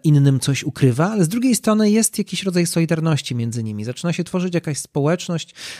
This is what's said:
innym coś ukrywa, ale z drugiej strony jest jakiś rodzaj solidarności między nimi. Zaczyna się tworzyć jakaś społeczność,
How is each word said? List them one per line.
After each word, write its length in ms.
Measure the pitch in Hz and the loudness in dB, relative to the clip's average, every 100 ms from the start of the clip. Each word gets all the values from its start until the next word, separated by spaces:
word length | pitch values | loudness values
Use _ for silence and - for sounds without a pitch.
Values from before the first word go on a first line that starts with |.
innym 360 | 160 147 139 135 | 4 4 4 4
coś 240 | - 135 | 0 -2
ukrywa, 480 | 147 - 131 117 180 | -4 2 2 4 0
ale 120 | 220 | 2
z 40 | 160 | 0
drugiej 280 | 233 254 226 | 2 0 2
strony 360 | 220 214 214 | 2 2 4
jest 260 | 214 220 - | 2 2 -2
jakiś 260 | 202 180 | -6 -6
rodzaj 220 | 190 175 170 | -2 0 0
solidarności 680 | 170 165 160 160 143 - 123 | 0 0 0 0 0 -2 -4
między 280 | 117 117 | -4 -4
nimi. 200 | 110 104 | -6 -6
Zaczyna 300 | 110 - 170 | -8 -4 -4
się 100 | 165 | -4
tworzyć 300 | 170 185 180 | -4 -4 -2
jakaś 240 | 170 - 139 | -2 -2 -6
społeczność, 760 | - 151 143 175 - 165 - - - | -6 -2 0 0 -4 -6 -8 -16 -16